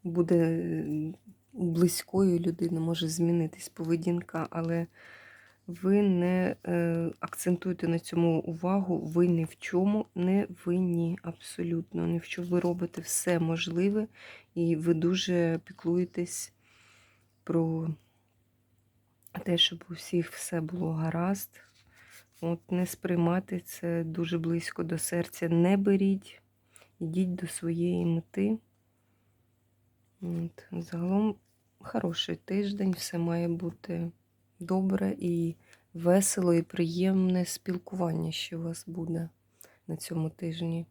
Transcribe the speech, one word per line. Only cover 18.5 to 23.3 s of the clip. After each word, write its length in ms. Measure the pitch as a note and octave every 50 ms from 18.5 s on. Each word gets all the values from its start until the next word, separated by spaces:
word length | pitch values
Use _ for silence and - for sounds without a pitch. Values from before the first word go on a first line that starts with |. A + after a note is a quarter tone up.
| _ _ _ _ _ _ _ _ _ _ _ _ _ _ _ - _ F3+ -
те, 140 | - F3 E3+
щоб 260 | - - F3 E3+ - -
у 20 |
всіх 380 | E3+ - - - - F3 E3 -
все 300 | - - - - - E3
було 320 | D#3+ D#3 F3+ F3+ F3+ E3
гаразд. 680 | E3 D#3 D#3+ D#3+ D#3+ E3 E3+ F#3 G3 G3 - - _ - - _ _ _ _ _ _ _ - - - - - _ _ _
От, 320 | - E3 E3+ E3 _ -
не 140 | F3+ F3+ F3+
сприймати 760 | F3+ - - - F3+ F3+ E3+ E3+ E3+